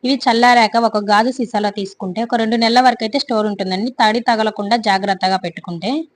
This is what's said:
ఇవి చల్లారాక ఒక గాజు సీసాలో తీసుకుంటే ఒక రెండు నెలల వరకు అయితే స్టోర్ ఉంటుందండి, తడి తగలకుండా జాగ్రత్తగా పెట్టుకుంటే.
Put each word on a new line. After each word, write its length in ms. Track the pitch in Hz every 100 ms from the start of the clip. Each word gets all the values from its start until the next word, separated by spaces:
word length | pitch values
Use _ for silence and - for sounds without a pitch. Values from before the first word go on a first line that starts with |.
ఇవి 120 | 247 269
చల్లారాక 580 | - 233 240 240 220 233
ఒక 180 | 233 208
గాజు 260 | 202 208 233
సీసాలో 380 | 262 233 214 208
తీసుకుంటే 480 | 202 196 - 190 180
ఒక 140 | 240 240
రెండు 200 | 220 233
నెలల 240 | 226 240
వరకు 220 | 254 233
అయితే 140 | 220 277
స్టోర్ 280 | - 220 214
ఉంటుందండి, 440 | 202 190 185 233 254
తడి 240 | 220 220
తగలకుండా 560 | 233 226 220 - 202 240
జాగ్రత్తగా 580 | 214 190 202 190 190 190
పెట్టుకుంటే. 520 | 185 - - 170 180 285 330